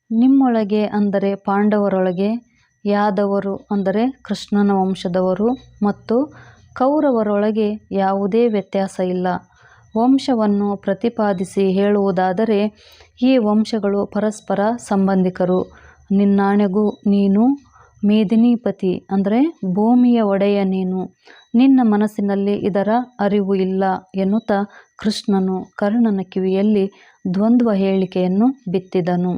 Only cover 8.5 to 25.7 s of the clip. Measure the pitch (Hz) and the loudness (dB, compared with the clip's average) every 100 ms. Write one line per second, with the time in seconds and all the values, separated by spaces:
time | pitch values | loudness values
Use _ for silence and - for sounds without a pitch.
8.5 | 208 190 196 190 - 185 180 180 180 - | 0 -4 -4 -4 -4 -4 -2 -2 -4 -8
9.5 | _ _ _ _ 220 240 269 - 247 214 | _ _ _ _ -2 2 2 0 0 0
10.5 | 202 202 202 - 190 233 233 214 190 185 | 0 -2 -4 -4 -2 -2 -2 -2 -2 -4
11.5 | - 190 190 202 208 196 185 185 185 226 | -2 0 2 2 2 0 0 0 0 0
12.5 | 202 208 - - - - - 254 262 208 | 0 -2 -6 -20 -20 -20 -2 2 2 2
13.5 | 214 220 220 202 202 - 208 208 208 - | 0 0 -2 -2 -2 -2 -4 -4 -4 -4
14.5 | 196 208 240 - 202 190 190 185 180 180 | -2 -2 -2 -4 0 2 2 0 0 0
15.5 | 180 - - - _ - 196 202 196 196 | 0 -4 -12 -20 _ -4 0 2 2 2
16.5 | 202 202 185 208 - 208 202 202 196 240 | 2 0 0 -2 -2 0 2 2 2 2
17.5 | 277 - - - _ 202 214 202 220 240 | 0 -6 -20 -20 _ 0 2 2 2 2
18.5 | 240 202 196 190 180 - 196 196 226 302 | 2 -2 -4 -4 -4 -2 -2 0 2 0
19.5 | - 190 180 214 247 247 233 214 196 202 | -2 -4 0 2 4 4 4 2 2 2
20.5 | 202 196 190 185 185 185 _ _ - _ | 2 0 -2 -2 -4 -8 _ _ -20 _
21.5 | 233 269 262 233 208 208 - 202 196 196 | 2 4 6 4 2 0 -2 -4 -2 -2
22.5 | 202 208 196 196 226 247 233 202 208 196 | -2 -2 -2 0 -2 -2 -4 -2 0 0
23.5 | 196 190 190 190 185 - 190 190 214 - | 0 0 -2 -2 -4 -6 -4 -2 -2 0
24.5 | 196 202 - - - 214 208 - 196 190 | -2 -2 -10 -20 -8 -6 -4 -2 0 0
25.5 | 185 - | -4 -8